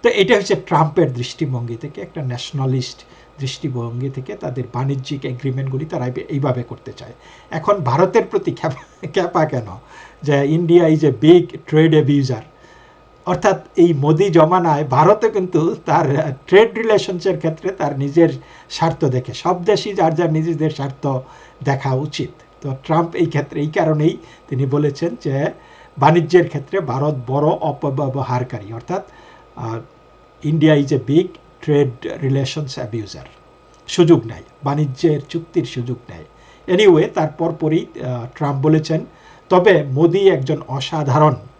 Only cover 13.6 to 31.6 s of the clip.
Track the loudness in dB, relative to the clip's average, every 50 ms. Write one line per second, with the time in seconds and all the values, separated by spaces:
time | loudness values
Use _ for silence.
13.6 | -6 -6 2 4 4 4 4 2 2 2 4 4 2 4 6 6 6 6 4 2
14.6 | 2 2 0 0 0 0 2 4 6 6 4 4 2 0 0 0 -4 0 0 0
15.6 | 0 0 -2 -4 -2 0 0 2 2 2 0 0 -2 -4 -6 -10 -2 4 6 6
16.6 | 6 6 2 -4 0 2 2 2 0 -2 -6 -2 -2 -2 -2 0 -2 -4 -4 -4
17.6 | -8 -8 -6 -4 -4 -4 -2 -4 -4 0 4 4 4 4 2 -6 -14 -20 -20 -20
18.6 | -20 _ -4 -2 -2 -2 0 0 -2 0 0 -2 -6 -6 -14 -6 -2 -2 -2 0
19.6 | 2 0 0 0 0 -4 -2 0 0 0 2 0 0 0 0 -2 -2 -2 -2 -2
20.6 | -2 -4 -2 -4 -8 -8 -8 -6 -4 -4 -4 -4 -6 -10 -20 -20 -20 -20 -18 -6
21.6 | -4 -4 -4 -2 -2 -2 -2 -2 -4 -6 -6 -8 -10 -10 -10 -20 -20 _ _ _
22.6 | -8 -8 -8 -8 -4 -2 0 0 0 -2 -2 -2 -2 0 0 -4 -6 -4 -6 -6
23.6 | -6 -2 -2 0 0 0 0 2 0 0 -2 -2 -14 -20 -20 -20 _ -8 -4 -4
24.6 | -2 0 0 0 0 -2 -2 -2 -6 -6 -6 -6 -6 -4 -2 -2 -2 -4 -6 -10
25.6 | -20 -20 -20 -20 -20 -20 _ -2 0 2 2 0 0 2 2 2 2 2 -6 -10
26.6 | -10 -6 -6 -6 -4 -4 -4 -2 -2 -2 -4 -4 -6 -4 -2 0 0 0 0 -2
27.6 | -4 -6 -6 -4 -6 -4 -4 -2 -4 -4 -4 -6 -6 -4 -4 -6 -6 -6 -10 -14
28.6 | -12 -12 -14 -14 -8 -8 -8 -8 -8 -12 -20 -20 -20 -20 -20 -20 _ _ _ -12
29.6 | -10 -10 -10 -10 -12 -16 _ _ _ _ _ _ _ _ _ _ -4 -2 0 4
30.6 | 6 6 6 4 4 0 -2 -2 0 2 2 2 2 2 -8 -18 _ -20 _ _